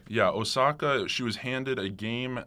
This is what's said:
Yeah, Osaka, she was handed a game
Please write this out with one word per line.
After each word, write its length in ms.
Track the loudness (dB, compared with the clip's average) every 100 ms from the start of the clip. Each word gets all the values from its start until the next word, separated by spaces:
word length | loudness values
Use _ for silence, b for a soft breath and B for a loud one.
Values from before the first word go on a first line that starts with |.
| -4
Yeah, 220 | 2 4
Osaka, 800 | 4 0 2 2 2 0 2 0
she 140 | -2
was 120 | -2 -2
handed 420 | -4 -4 -2 -2
a 120 | -4
game 500 | -4 -4 -4 -4 -6